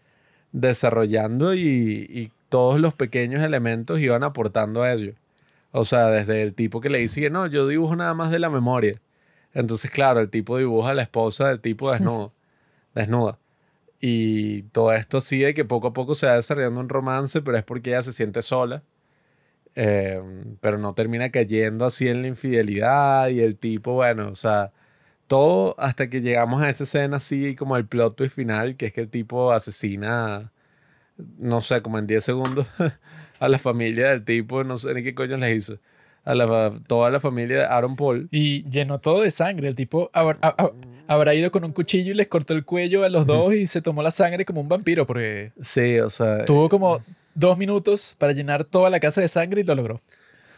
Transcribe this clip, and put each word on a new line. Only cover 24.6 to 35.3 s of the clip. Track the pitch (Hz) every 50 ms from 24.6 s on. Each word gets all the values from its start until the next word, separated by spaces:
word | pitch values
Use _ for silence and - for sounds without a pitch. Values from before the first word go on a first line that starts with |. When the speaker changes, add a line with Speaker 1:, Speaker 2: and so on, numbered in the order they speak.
| 101 98 - _ _ _ _ _ _ _ _ _ _ _
Speaker 1:
todo | 135 135 143 160 180 190 190 185 - -
hasta | - 135 127 - 139 120
que | 123 127
llegamos | 120 123 120 120 117 117 127 139 151
a | 143
esa | 127 - 143
escena | - - 147 143 139 143 139
así | - - 143 139 139 139 131
como | 127 143 135 131
el | 123 113
plot | 107 - 120 117 113 110
twist | - 131 135 -
final, | - 127 113 107 107 113 131 131 135
que | 123
es | 107 -
que | -
el | 117 107
tipo | - 120 110 107 120 123 123 127
asesina, | 120 110 - - 98 - - 104 98 98 104 107 117 120 113 107 104 101 110 113 _ _ _ _ _ _ _ _ _ _ _ _ _ - - 117 - -
no | 127 120 117 117
sé, | 107 - 127 120
como | 107 113 110 110
en | 104 101
diez | 110 110 -
segundos | - 127 127 131 131 131 139 139 - - - 175 156 - - _
<laughs> | - - - - - _ _
a | 131 131
la | 135 131
familia | - 127 117 120 117 113 113 117 127 135
del | 135 123 107
tipo, | 117 117 117 110 113 127 135 135
no | 131 127 117
sé | 120 131 131
ni | 127 120
qué | 131 123
coño | 131 131 127